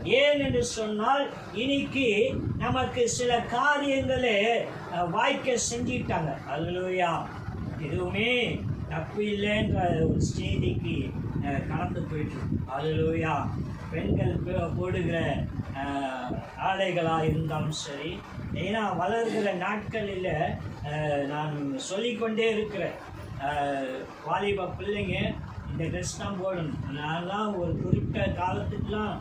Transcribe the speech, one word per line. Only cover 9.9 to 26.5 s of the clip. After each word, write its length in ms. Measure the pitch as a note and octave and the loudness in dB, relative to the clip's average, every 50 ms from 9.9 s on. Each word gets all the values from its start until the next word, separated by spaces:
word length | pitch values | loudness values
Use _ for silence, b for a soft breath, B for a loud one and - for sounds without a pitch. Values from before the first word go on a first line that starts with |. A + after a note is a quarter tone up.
| - D#3 D#3+ - - - - - - - | 4 4 4 4 4 4 2 2 0 -2
செய்திக்கு, 720 | - - - - - - - - - E2 - - - - - - - - - - | -2 0 0 2 2 0 0 0 -2 -2 -2 -2 -2 -4 -4 -6 -6 -4 -4 -2
அஹ், 260 | - - - - - - | -2 0 0 -2 -2 -2
கடந்து 340 | - E3+ F3 F3+ F3+ F3 | -2 -2 -2 -2 -2 -4
போயிட்டு 320 | - - D#3 D3+ D3+ - - | -4 -4 -4 -4 -4 -4 -4
இருக்கு. 460 | - D3+ D3+ D3+ - - - B2+ C#3+ | -4 -4 -2 0 -2 -2 -2 -4 -2
அல்லேலூயா. 720 | D3+ D#3 D#3 D#3 D#3+ D#3+ D#3+ E3 D#3+ D#3+ D#3 C#3 - - - - - - - - - - | 0 0 2 2 2 2 2 2 2 2 0 0 0 -2 -2 -4 -4 -6 -6 -8 -8 -6
பெண்கள் 460 | E3 E3 - - - - - - - - - | -6 -4 0 2 4 4 4 2 2 0 -2
போ-, 300 | - F#3 F#3 E3+ E3 - E3 | 0 0 0 0 0 0 -2
போடுகிற, 680 | F3+ F3+ F#3 F#3+ F3+ E3 E3+ E3 D#3 D3 C#3 - - - - - - - - | 0 0 0 0 0 2 2 2 2 2 0 0 -2 -2 -2 -4 -6 -4 -4
அஹ், 680 | C3+ C#3 C#3 C#3 C#3 C#3 C3 C3 C3+ - - D#3 - - - - - C#3+ | -4 -4 -2 -2 -2 -2 -2 -4 -4 -4 -4 -6 -6 -6 -8 -8 -2 0
ஆடைகளா 600 | F3+ F#3+ F#3+ G3 F#3 F3 E3+ E3 E3 D#3+ D#3+ D#3 | 0 2 2 2 2 2 2 2 2 2 4 4
இருந்தாலும் 480 | D#3 D#3 D#3 D#3+ D3+ D#3 D#3 D3+ D#3 | 2 2 2 0 0 0 0 0 -2
சரி, 480 | D#3 - - - C#3+ C#3 D3 E3 F#3 G3+ G#3 - - - - - - | -2 -4 -6 -6 -6 -6 -6 -6 -6 -8 -10 -10 -10 -10 -8 -6 -4
ஏன்னா 420 | - E3 F#3+ G#3 A3+ G#3+ G3+ F#3 | -4 -2 0 0 0 0 0 0
வளர்கிற 580 | E3 F3 F#3+ A3 A#3 A#3 A3 G#3 G#3+ G#3 G3+ F#3 | 0 2 2 2 2 2 2 2 2 2 2 2
நாட்களில், 800 | F3+ F3 F#3+ G#3 G#3+ G#3 - - A3+ G#3 G3+ G3 F#3 F3+ F3+ D#3+ D3+ E3 F#3+ G#3+ - - - - - - | 0 0 -2 -2 -2 -4 -4 -4 -2 -2 -2 -2 -2 -2 0 0 0 0 0 -2 -4 -6 -8 -8 -8 -6
அஹ், 420 | D3 D3+ D3+ D3+ D3+ D3 C#3+ C#3 | -4 -2 -2 0 0 2 0 0
நான் 520 | C#3 C#3+ D3+ D3+ D#3 D3 D3 C#3+ C#3 C3+ C3 | 0 0 -2 -2 -2 -2 -2 -2 -2 -2 -4
சொல்லிக்கொண்டே 720 | - - F3+ G3+ A3+ B3 A#3 G#3 A3+ A3+ A3 G#3+ A3+ A3+ | -4 -2 -2 0 0 0 0 0 0 0 2 2 2 2
இருக்கிறேன், 400 | A3 G#3 G#3+ - - F#3+ E3+ - - - - - - - - - - - | 2 2 0 -2 -2 -2 -2 -2 -4 -6 -12 -12 -12 -12 -10 -10 -8 -4
அஹ், 640 | C3+ C#3 D3 D3 C#3+ C#3+ C#3 C3+ C3+ B2+ C3 C3 C3+ - - - - | -2 -2 0 0 0 0 0 0 -2 -4 -4 -6 -8 -10 -12 -10 -4
வாலிப 480 | D3+ D#3 F#3 G3+ G3+ G3+ F3+ F3+ E3 - - | -2 0 0 2 2 2 2 0 -2 -4 -4
பிள்ளைங்க 560 | F#3 G3+ G#3 G#3 G3+ F#3 F3+ F#3+ G3 - - - - - - - - - | -2 -2 0 0 0 0 0 0 0 0 -2 -2 -6 -8 -10 -10 -8 -6
இந்த 120 | - C#3+ D#3+ | -4 -2 -2
ட்ரெஸ் 360 | D#3 D#3+ F3+ F3 - - - | 0 -2 -2 -4 -4 -6 -4
தான் 180 | G3+ G3+ G3 F3+ F3+ | -4 -4 -4 -2 -2
போடணும். 340 | F#3+ | -2